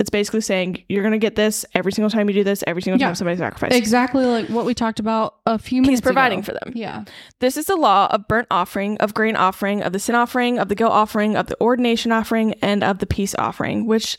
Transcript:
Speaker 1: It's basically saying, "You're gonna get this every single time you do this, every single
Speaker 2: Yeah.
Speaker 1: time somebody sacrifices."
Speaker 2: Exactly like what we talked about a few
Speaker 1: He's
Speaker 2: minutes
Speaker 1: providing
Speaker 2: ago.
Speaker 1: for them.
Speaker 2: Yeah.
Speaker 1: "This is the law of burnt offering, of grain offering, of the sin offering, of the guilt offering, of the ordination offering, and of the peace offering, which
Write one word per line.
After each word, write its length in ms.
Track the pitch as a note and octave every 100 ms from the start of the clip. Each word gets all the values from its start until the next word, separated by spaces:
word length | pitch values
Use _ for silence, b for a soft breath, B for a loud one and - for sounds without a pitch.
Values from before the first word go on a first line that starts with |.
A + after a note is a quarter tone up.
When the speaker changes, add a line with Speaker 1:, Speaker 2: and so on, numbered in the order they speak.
Speaker 1:
It's 100 | G3
basically 300 | G#3 G#3 A3
saying, 420 | A3 F#3+ F#3 F3 -
"You're 160 | G3
gonna 140 | G#3+ G#3+
get 180 | G#3+ G#3
this 280 | G#3+ G#3+ -
every 200 | F#3 F3+
single 180 | G3 G#3+
time 180 | A3 G#3
you 60 |
do 80 | G3
this, 220 | G3 G3+ -
every 160 | E3+
single 160 | F#3+ F#3+
Speaker 2:
Yeah. 60 | C4
Speaker 1:
time 80 |
somebody 220 | F3 F3 F3
sacrifices." 420 | B2 - - B3
Speaker 2:
Exactly 460 | G#3+ A#3+ C4 C4+
like 240 | B3+ A#3 G3
what 160 | A3+
we 100 | A#3+
talked 240 | A#3+ A3+ A3
about 380 | G#3+ A3+ A3 - -
a 120 | A3
few 220 | - B3+
Speaker 1:
He's 40 | C4
Speaker 2:
minutes 140 | B3+
Speaker 1:
providing 400 | B3+ B3+ B3+ G3+
Speaker 2:
ago. 60 | G3+
Speaker 1:
for 60 | -
them. 80 | -
Speaker 2:
Yeah. 300 | A#3+ G#3 G#3+ G#3 B B _
Speaker 1:
"This 180 | B3+ D4
is 100 | D#4
the 100 | F#4+
law 320 | B3+ G3 G3
of 160 | G#3+ -
burnt 220 | A3 -
offering, 460 | F#3 F#3 G3+ G3+ G#3
of 160 | G#3
grain 220 | G#3+ A3 A3
offering, 460 | F#3 - G3 G3+
of 100 | F3
the 80 | F#3
sin 160 | - A#3
offering, 420 | A#3+ B3+ A#3+ A#3+
of 100 | F#3+
the 60 |
guilt 180 | G3+ A3+
offering, 440 | - G#3+ A3 G#3+ G#3
of 100 | -
the 140 | -
ordination 500 | A3+ B3 A#3+ A3+ A#3
offering, 440 | A3+ A3 A3+ A3 -
and 220 | G3 G#3
of 160 | - F#3+
the 80 | F#3
peace 300 | - G3 -
offering, 480 | G#2+ - - G#3 A3+
which 320 | A3 -